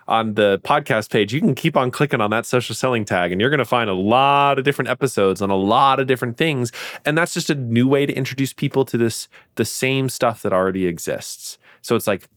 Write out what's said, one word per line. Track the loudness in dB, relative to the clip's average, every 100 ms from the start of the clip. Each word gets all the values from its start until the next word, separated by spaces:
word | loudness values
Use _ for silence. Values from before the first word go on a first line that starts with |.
| -2
on | 0 0
the | 2 2 2
podcast | 2 0 0 -2 0
page, | 0 0
you | 0
can | 0 0
keep | 0 0
on | 0
clicking | 0 0 0
on | 0
that | 0 0
social | -2 -2
selling | -2 0 0
tag | 0 0 0
and | 0
you're | 2
gonna | 0
find | 0 0 0
a |
lot | 0 2 4 4 4 4 2
of |
different | 0 -2 -2
episodes | -2 -2 2 2 2
on | 0
a | 0
lot | 2 4 4 4
of | 0
different | 0 -2 -2
things. | -2 -2 -4 -6 -14 -8
And | -2 0
that's | 0
just | -2 -2
a | -2
new | 0 2 4
way | 2 0
to |
introduce | -2 -6 -4 -6
people | -4 -2 0
to | 0 0
this, | 0 -2 -10 -18 _ -6
the |
same | -6 -2 -2 0 -2
stuff | -2 -2 -2
that | -2
already | 0 0 0 -2
exists. | -2 -6 -8 -8 -14 -16 -18 _ _
So | -2 -2
it's | 0
like | -4 -6